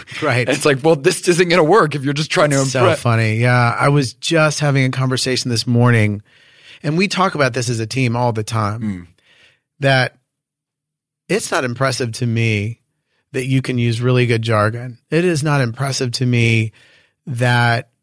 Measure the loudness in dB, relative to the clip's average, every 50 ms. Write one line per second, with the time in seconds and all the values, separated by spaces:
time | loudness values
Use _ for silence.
0 | -12 -14 -10 -6 -2 0 0 0 0 0 -2 0 2 0 0 2 2 2 2 2
1 | 2 0 0 0 0 0 2 2 2 2 2 2 4 4 4 4 4 2 0 -4
2 | -4 -4 -4 -4 -4 -2 0 0 2 2 2 0 0 0 0 2 2 2 2 2
3 | 0 0 2 2 2 0 0 2 2 2 4 4 2 2 0 0 0 2 2 2
4 | 0 -2 -6 _ -4 -2 2 2 2 2 0 -2 -2 0 2 2 0 0 0 -2
5 | -2 -2 -2 -2 -2 -2 -2 -2 -2 -2 -4 -4 -2 0 2 4 6 6 6 4
6 | 4 2 0 -4 -10 _ _ _ _ _ _ _ -20 -20 -18 -10 -6 -4 -2 0
7 | -2 0 0 0 0 0 0 0 0 0 0 -2 -4 -4 -4 -4 -6 -4 -2 -2
8 | -2 0 0 0 -2 -2 -2 -2 -4 -4 -4 -4 -2 -4 -4 -6 -6 -8 -8 -8
9 | -12 -16 _ _ _ _ _ _ _ _ _ _ _ _ _ -4 0 2 2 2
10 | 2 -2 -6 _ _ _ _ _ _ _ _ _ _ _ _ _ _ _ _ _
11 | _ _ _ _ _ -4 -4 -4 -2 -2 -4 -2 -2 -4 -2 -2 -2 -2 -2 -2
12 | -4 -6 -4 -4 -4 -2 0 0 0 0 0 -2 -2 -6 -8 -12 _ _ _ _
13 | _ _ _ _ _ _ -8 -6 -2 0 0 0 0 -2 -2 -2 0 -2 -2 0
14 | 0 2 2 2 2 2 0 0 0 0 0 2 2 0 -2 -4 -10 -14 -16 -18
15 | _ _ -2 0 0 0 0 0 0 0 0 0 0 -2 -4 -6 -6 -6 -4 -4
16 | -4 -4 -4 -2 -2 0 2 2 2 4 2 2 0 -2 -6 _ _ _ _ _
17 | _ _ _ _ _ -10 -4 -2 0 2 2 2 2 2 0 0 -4 _ _ _